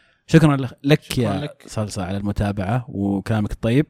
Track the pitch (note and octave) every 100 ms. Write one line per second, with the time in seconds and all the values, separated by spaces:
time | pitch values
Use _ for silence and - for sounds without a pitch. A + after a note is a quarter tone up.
0 | _ _ - D#3+ D#3 C#3 B2+ - C#3 D3+
1 | - C3 A2 G2 - - - - G#2 G#2
2 | F2+ G2+ G2+ G2+ G2+ G2+ F#2 B2+ A#2+ G2
3 | G2+ G2 F#2+ A2 G#2 - A2+ B2+